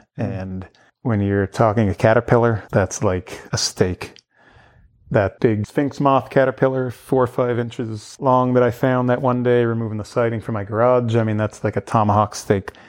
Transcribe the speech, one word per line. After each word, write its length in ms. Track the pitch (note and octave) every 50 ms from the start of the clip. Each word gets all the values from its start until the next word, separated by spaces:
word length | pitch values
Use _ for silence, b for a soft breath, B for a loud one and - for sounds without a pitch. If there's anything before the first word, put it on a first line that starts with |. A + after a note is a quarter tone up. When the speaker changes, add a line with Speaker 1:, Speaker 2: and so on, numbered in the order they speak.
| _ _ - -
Speaker 1:
Mm. 220 | G#2+ G2 F#2+ F#2+
Speaker 2:
And 280 | F#2+ F#2+ F#2 F#2 F#2 - b b b b b _
when 180 | - B2+ A2 G2+
you're 260 | G2+ G2+ G2+ G2+ G2
talking 420 | - - - A#2+ A2 G2+ A#2 A2 F#2+
a 60 | F2+
caterpillar, 680 | - - A2 A2+ A#2 - - B2+ A#2 A#2 A#2 A2+ G2 - -
that's 320 | - A2 F#2 - - -
like 380 | G#2+ G2+ F#2 F#2 - - - - - -
a 60 | - -
steak. 600 | - - - - G#2+ F#2 F2+ - - - - - b b b b b b b b b b b b b b b _ _ -
That 300 | - A2+ G2 F#2+ - -
big 260 | - A#2+ G#2+ G#2 G#2
sphinx 340 | - - D3 D3 C3 - -
moth 300 | C#3+ C#3 C3+ C3 B2+ -
caterpillar, 600 | - C#3 C3 C3 - - C3+ C3+ C3 C3 B2+ B2
four 340 | A#2 - - - C#3 C3 B2+
or 20 |
five 320 | A#2 - - B2 B2 A#2+ A#2
inches 580 | A#2 A#2 - - A#2+ A2+ A2 G#2 - - - -
long, 340 | - C3 B2+ B2+ B2+ B2+ B2
that 80 | B2
I 80 | B2 A#2+
found 400 | A2+ - - C3 B2+ B2+ B2 B2
that 100 | B2 A#2+
one 220 | C3 B2+ B2 B2
day 220 | A#2+ B2 B2 A#2+ A#2+
removing 340 | A#2 A#2 A#2 A#2 G#2+ G#2+ G#2+
the 60 | G#2
siding 360 | - - B2+ A#2 A2+ A#2 G#2+
from 140 | - - A2+
my 100 | G#2 G2+
garage, 520 | G2 A2 A2 A#2+ B2 B2+ B2 A#2+ A2+ A2
I 80 | A#2 A2
mean, 120 | A2 G#2+
that's 280 | G#2+ G#2+ G#2 - - -
like 120 | G#2+ -
a 60 | G2+
tomahawk 520 | - - - A2+ G#2+ G#2 G2+ G#2 G#2 - -
steak. 360 | - - - G#2 G2 - - - B B